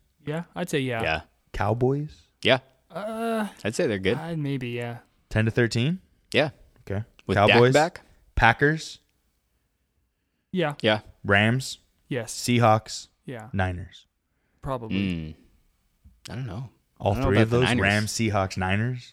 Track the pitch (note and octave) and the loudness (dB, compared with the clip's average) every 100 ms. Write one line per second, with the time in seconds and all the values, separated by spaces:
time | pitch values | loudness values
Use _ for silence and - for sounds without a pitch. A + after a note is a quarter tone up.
0 | _ _ C#3+ D#3 E3+ F3 F3 D3+ C3 A2+ | _ _ -10 -10 -10 -10 -6 -4 -4 -4
1 | A2+ D#2 - _ _ - G2+ A#2 B2 C#3 | -2 -4 -6 _ _ 0 2 4 2 0
2 | D3+ - _ _ G#2 B2+ - _ _ E3+ | -6 -12 _ _ 2 2 0 _ _ -12
3 | G#3 A3 A3+ A3+ G#3 - G#2 B2 D#3+ G2+ | -8 -6 -4 -4 -6 -6 -4 -2 -2 0
4 | F#2+ C3 D#3+ E3 C#3+ C#3 B2 A#2+ A#2+ A#2+ | 0 -2 -4 -6 -4 -6 -6 -8 -8 -10
5 | - _ - A2 A2 - A#2 A#2 C3 F#3 | -18 _ -6 -2 0 2 2 2 0 -2
6 | _ _ _ A2+ D3+ - _ _ - G2 | _ _ _ 0 0 -4 _ _ -8 -8
7 | A2 _ - F#2+ G#2 G#2+ B2 C#3 E3 - | -8 _ -2 2 6 6 6 6 2 -2
8 | _ _ _ - A2+ A#2 D3 D#3 - - | _ _ _ 4 4 6 2 0 -6 -16
9 | _ _ _ _ _ _ _ _ _ _ | _ _ _ _ _ _ _ _ _ _
10 | _ _ _ _ _ F#3 D3+ C#3+ A2 G#2+ | _ _ _ _ _ -4 -4 0 0 0
11 | - _ G2 G2+ A2 B2+ - - _ _ | -2 _ 2 4 4 2 -4 -12 _ _
12 | - C3 A2+ - - A#2+ A#2 A2 - - | -10 -8 -8 -6 0 4 6 4 0 -12
13 | - _ - A#2+ G#2+ G2+ F#2 F2 E2 - | -16 _ -16 -14 -8 -4 -4 -4 -12 -20
14 | _ _ _ _ _ _ C3+ B2+ A2 F#2+ | _ _ _ _ _ _ -8 -8 -4 -4
15 | G2 E2+ D#2 D#2 _ _ _ _ _ _ | -2 -4 -8 -14 _ _ _ _ _ _
16 | _ _ - G#2+ C3 G#2+ C3 _ _ - | _ _ -16 -12 -10 -10 -14 _ _ -6
17 | G2+ G2+ - G2+ A2+ A#2+ B2+ B2 G2 G#2 | -2 0 2 2 2 2 0 0 2 0
18 | G#2+ - A2 G2+ F#2+ - F#2 G2+ A#2+ B2 | -2 -2 -2 0 -2 -2 -2 -2 -2 -6
19 | - | -12